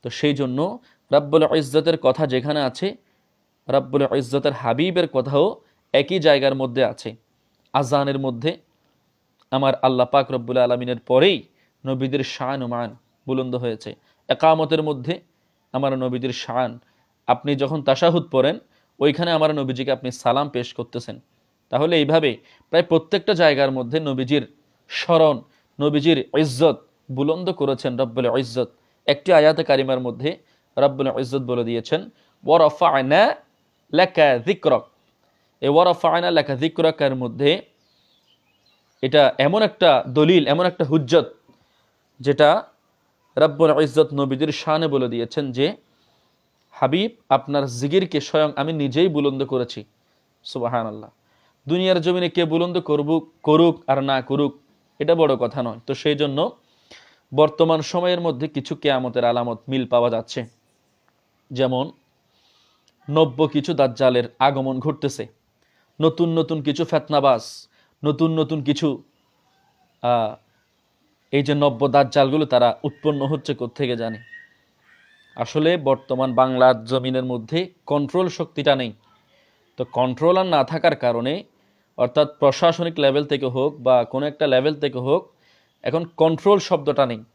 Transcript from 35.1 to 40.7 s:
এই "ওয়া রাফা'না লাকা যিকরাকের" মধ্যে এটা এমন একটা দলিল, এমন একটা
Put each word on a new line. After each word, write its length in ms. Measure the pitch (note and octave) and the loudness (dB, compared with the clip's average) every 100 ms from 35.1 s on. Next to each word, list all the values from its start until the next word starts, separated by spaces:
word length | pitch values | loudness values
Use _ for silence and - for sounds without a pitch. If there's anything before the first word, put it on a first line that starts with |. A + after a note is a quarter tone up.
| _ _ _ _ _ | _ _ _ _ _
এই 80 | C3+ | 2
"ওয়া 160 | D3+ | 4
রাফা'না 460 | F3+ E3+ E3+ E3 F3 | 4 2 0 0 0
লাকা 260 | E3 C#3 C3 | 0 0 -2
যিকরাকের" 580 | D#3+ - D#3+ D#3 C#3+ | -4 0 0 0 -2
মধ্যে 480 | C3 B2 A2+ C#3+ F#3 - _ _ _ _ _ _ _ _ _ _ _ _ _ | -2 -6 -2 0 0 -4 _ _ _ _ _ _ _ _ _ _ _ _ _
এটা 320 | C3+ D3 C3+ - | 0 4 4 4
এমন 240 | C#3 G3+ | 2 2
একটা 420 | G#3+ - F3 C3 C3 | 0 2 4 4 2
দলিল, 380 | B2+ D3+ F#3 C3+ | 2 4 4 4
এমন 200 | D3+ | 0
একটা 180 | F3+ | 0